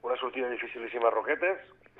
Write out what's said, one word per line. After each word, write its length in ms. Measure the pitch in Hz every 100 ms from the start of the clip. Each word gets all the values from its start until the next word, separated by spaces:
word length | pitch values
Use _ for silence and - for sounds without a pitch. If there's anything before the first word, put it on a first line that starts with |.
| 120
una 120 | 127
sortida 320 | 127 131 123
dificilíssima 600 | 120 120 120 117 120 117
a 40 |
Roquetes, 480 | 110 107 151 175 190 - - -